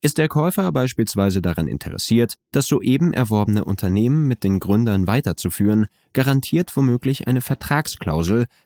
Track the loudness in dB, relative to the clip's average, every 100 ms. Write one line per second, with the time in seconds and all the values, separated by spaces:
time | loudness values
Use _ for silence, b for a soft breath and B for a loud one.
0 | -2 0 0 2 0 0 0 0 -2 -2
1 | -2 0 0 2 -2 -2 -2 -4 -8 -10
2 | 0 2 2 -4 _ -4 0 0 2 2
3 | 2 0 0 2 2 0 -2 -2 0 0
4 | 2 2 0 0 0 -2 2 0 2 0
5 | 2 0 0 -4 -6 0 2 2 0 _
6 | _ -2 2 2 0 -2 -2 0 2 2
7 | 0 -4 -2 -2 -2 -6 -2 -2 -2 -6
8 | -2 0 2 0 0 b